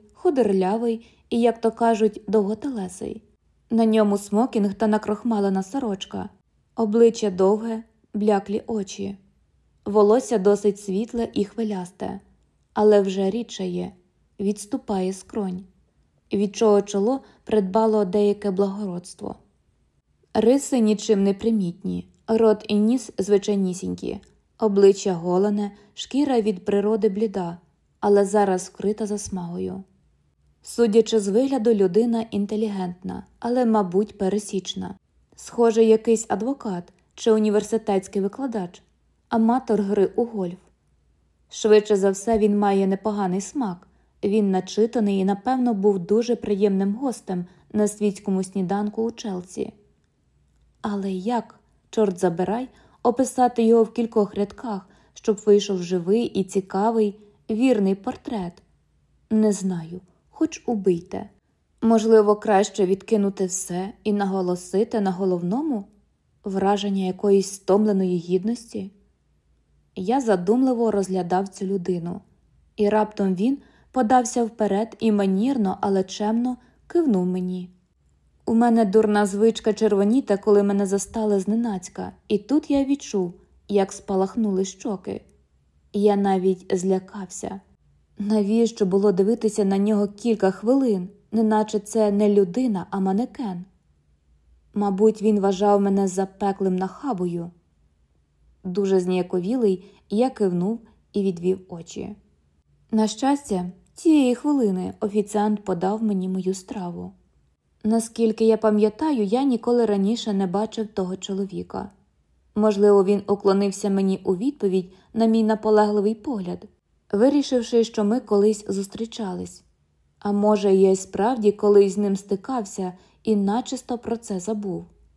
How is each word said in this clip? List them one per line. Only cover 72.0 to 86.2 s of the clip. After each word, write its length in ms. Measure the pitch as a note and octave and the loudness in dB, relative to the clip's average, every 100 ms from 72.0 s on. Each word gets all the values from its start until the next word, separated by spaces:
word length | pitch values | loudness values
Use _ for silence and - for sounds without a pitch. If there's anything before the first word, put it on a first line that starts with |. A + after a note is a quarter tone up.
| E3+ G3 - _ _ _ _ - | -6 -12 -16 _ _ _ _ -2
і 140 | G#3 | 0
раптом 460 | G#3+ G#3+ - G3 F3+ | 2 0 -2 -2 0
він 220 | A3+ C#4 - _ _ | -2 -2 -8 _ _
подався 520 | B3+ A3 B3+ A#3 B3 | -2 2 2 2 -2
вперед 520 | A3+ - G#3 G3 A3 - | -4 -2 -2 0 -4 -2
і 120 | A3+ | 0
манірно, 640 | G#3 G3 F#3+ B3 C#4 G3 - | 2 2 2 0 0 -2 -2
але 220 | G#3 F#3+ | 0 0
чемно 540 | F#3 - G#3 A3+ B3 B3 _ _ - | -2 -4 -2 -2 -2 -6 _ _ -4
кивнув 380 | F4 D#4 F#3+ F3+ | 0 2 2 0
мені. 440 | F#3 F3+ F#3 F3+ _ _ _ _ _ _ _ - | -2 -4 -6 -10 _ _ _ _ _ _ _ 0
У 80 | |
мене 320 | A3+ A#3+ A3+ G#3+ | 2 4 4 4
дурна 400 | G#3+ G#3+ G#3 G#3 | 4 4 2 0
звичка 480 | G3+ A3+ A3 A3+ | 2 2 2 -2
червоніти, 640 | G#3 G#3+ G3 G3+ B3+ - G3+ | 0 0 2 2 2 0 0
коли 260 | G#3+ G3+ | 4 4
мене 220 | G3+ G3+ G3 | 4 0 0
застали 540 | G3 - A3+ G#3+ G3+ | -2 -4 -4 0 0
зненацька, 720 | F#3+ A3+ A#3 F#3+ - - - - - | 0 -2 -2 -6 -10 -12 -14 -12 -4
і 100 | G#3 | -4
тут 340 | - D4 - | 0 -2 0
я 140 | C#4 C4+ | 0 0
відчув, 480 | C#4 - G3+ F3+ F3+ _ _ - | -2 -2 -4 -4 -6 _ _ -2
як 220 | G3+ F#3+ | 0 0
спалахнули 760 | - - F#3+ F#3+ A#3+ A3 F#3 G3 | -4 -4 -2 -2 -2 -2 -2 -4
щоки. 560 | - B3+ F#3+ - - _ _ _ _ _ _ _ | -6 -8 -8 -8 -12 _ _ _ _ _ _ _
Я 220 | G#3 G#3 | 0 2
навіть 500 | G3+ | 2